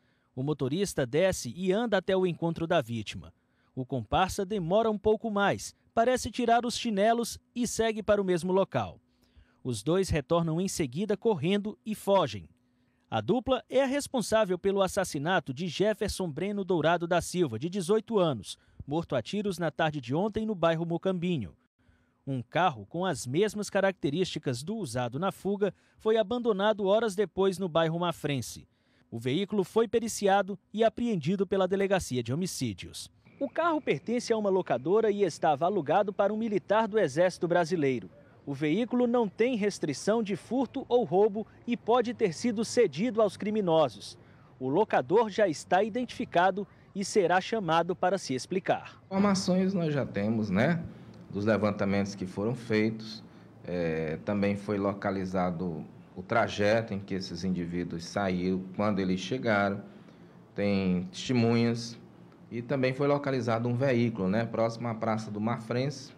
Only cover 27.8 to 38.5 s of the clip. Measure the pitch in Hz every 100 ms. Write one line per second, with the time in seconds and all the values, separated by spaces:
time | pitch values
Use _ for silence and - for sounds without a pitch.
27.8 | 165 165 175 160 147 139 113 - - _
28.8 | _ _ - 117 123 147 196 214 180 214
29.8 | 233 233 226 - 202 196 190 202 _ 202
30.8 | 220 220 240 202 135 190 190 196 185 190
31.8 | 196 190 - 123 117 139 185 - 123 95
32.8 | - - - _ _ - 277 - 339 311
33.8 | 262 156 - 240 - 220 208 190 175 123
34.8 | 135 208 220 202 196 - 165 143 170 202
35.8 | 139 170 208 196 202 214 226 202 - 214
36.8 | 226 214 175 131 180 - 175 170 165 175
37.8 | 139 127 95 - - - -